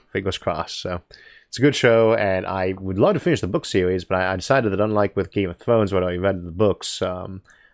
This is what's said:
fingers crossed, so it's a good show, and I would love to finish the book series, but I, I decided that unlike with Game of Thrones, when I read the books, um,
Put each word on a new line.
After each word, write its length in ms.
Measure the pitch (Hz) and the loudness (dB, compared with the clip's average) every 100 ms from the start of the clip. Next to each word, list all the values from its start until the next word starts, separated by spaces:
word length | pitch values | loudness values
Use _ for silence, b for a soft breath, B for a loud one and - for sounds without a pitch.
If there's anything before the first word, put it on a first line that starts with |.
| - | -8
fingers 260 | 104 98 - | -6 -4 -4
crossed, 440 | - 80 80 - | -4 -4 -6 -8
so 200 | 92 87 - B B B B | -8 -8 -10 B B B B
it's 100 | - | 0
a 40 | |
good 140 | 143 135 | 0 4
show, 380 | 123 113 113 113 | 4 6 6 4
and 300 | 101 92 92 | 2 0 -2
I 280 | 95 92 | -2 -2
would 260 | 95 95 95 | -4 -4 2
love 140 | 147 | 2
to 60 | 180 | 2
finish 200 | 180 156 | 0 0
the 80 | 90 | 0
book 180 | - - | -4 -2
series, 380 | 101 90 92 | 0 0 0
but 180 | 90 92 | -2 -2
I, 120 | 92 | 0
I 20 | 95 | -2
decided 380 | - 135 113 | 0 2 2
that 80 | 95 | 0
unlike 340 | 107 107 101 - | 0 2 0 -2
with 160 | 87 | -4
Game 180 | - 95 | -2 -2
of 80 | 85 | -4
Thrones, 360 | - 117 101 | 0 2 4
when 100 | 95 | 2
I 140 | 90 90 | 0 0
read 260 | 98 95 | 0 -2
the 80 | 87 | -6
books, 500 | 82 104 90 - - | 0 2 2 -4 -6
um, 400 | 92 92 95 95 b b b | -4 -4 -10 -14 b b b